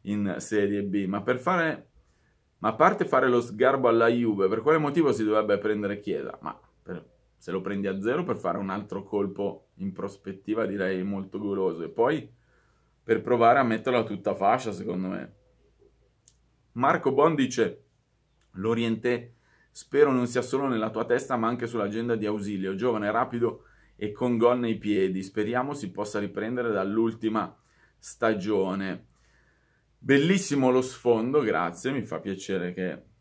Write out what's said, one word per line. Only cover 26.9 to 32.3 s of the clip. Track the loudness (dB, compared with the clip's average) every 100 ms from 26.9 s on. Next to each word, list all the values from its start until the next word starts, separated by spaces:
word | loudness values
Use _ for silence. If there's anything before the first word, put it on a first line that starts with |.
| 0 0 -2 -2 -2 -6 -12 _ _ _ _
stagione." | -20 -2 0 0 0 0 0 -2 -6 -8 -12 _ _ _ _ _ _ _ _ _
Bellissimo | 4 4 6 2 2 2 4
lo | 4
sfondo, | 0 -2 2 2 2 0
grazie, | 2 0 -2 -4 -4
mi | -4
fa | -4 -6
piacere | -6